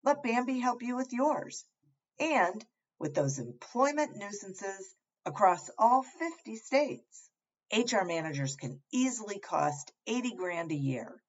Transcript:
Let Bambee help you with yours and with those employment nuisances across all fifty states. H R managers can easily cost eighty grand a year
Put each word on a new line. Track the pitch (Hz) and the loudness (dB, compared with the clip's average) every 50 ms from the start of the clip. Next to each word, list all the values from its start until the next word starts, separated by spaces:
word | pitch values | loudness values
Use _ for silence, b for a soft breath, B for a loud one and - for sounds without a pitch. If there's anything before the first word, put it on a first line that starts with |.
| - | 4
Let | 269 285 285 | 4 2 2
Bambee | - 233 226 247 254 247 262 254 | 2 0 0 2 0 0 -2 0
help | 240 254 240 247 240 | 0 0 -2 -2 -4
you | 240 247 | -4 -2
with | 254 262 262 | -2 -4 -4
yours | 247 240 269 302 294 - - - - - - _ _ _ _ _ _ _ _ _ _ _ | -2 0 2 2 2 0 -4 -8 -12 -14 -16 _ _ _ _ _ _ _ _ _ _ _
and | 285 320 302 247 180 175 185 214 - _ _ _ _ _ _ _ | -2 2 4 4 4 4 2 -4 -12 _ _ _ _ _ _ _
with | - 151 139 | -8 -2 0
those | 156 143 135 135 135 | 0 0 0 0 -4
employment | 117 120 - - - - - 240 262 285 294 302 302 - - | -8 -10 -10 -16 -18 -6 2 2 2 4 4 0 -2 -2 -4
nuisances | 208 202 202 208 202 202 196 190 - 196 196 196 190 190 - _ _ _ _ _ _ _ | -10 -10 -10 -10 -12 -12 -12 -12 -8 -8 -8 -8 -8 -14 -18 _ _ _ _ _ _ _
across | 175 139 - 208 185 175 165 - - - - | -8 2 6 6 6 6 4 -2 -12 0 4
all | 220 233 247 262 254 | 6 6 6 6 2
fifty | - - - 165 170 - - _ 220 220 | 0 -8 -6 -6 -6 -6 -8 _ -12 -12
states. | 220 - - 262 277 294 247 - - _ _ - - - - _ _ _ _ _ _ _ _ | -12 -6 2 2 2 4 2 -2 -8 _ _ -20 -20 -20 -20 _ _ _ _ _ _ _ _
H | 208 220 240 240 | 0 0 2 4
R | 233 208 185 | 2 2 2
managers | 175 170 165 160 160 147 139 139 135 139 | 2 0 -2 -2 -2 -2 -2 -2 -2 -4
can | - - 139 - - _ _ | -6 -8 -10 -10 -10 _ _
easily | - 254 254 262 233 226 214 202 202 196 | 0 0 0 0 0 -4 -6 -8 -8 -8
cost | - - 175 156 151 147 143 139 - - _ _ _ | -6 -2 0 2 2 2 0 -2 -10 -16 _ _ _
eighty | - 226 247 240 254 220 | -4 -2 -2 -2 -4 -4
grand | - 180 180 175 170 170 160 | -4 -4 -4 -2 -4 -4 -4
a | 160 | -2
year | 147 139 135 127 120 110 - - - _ | -2 -2 -2 -2 -4 -6 -10 -14 -20 _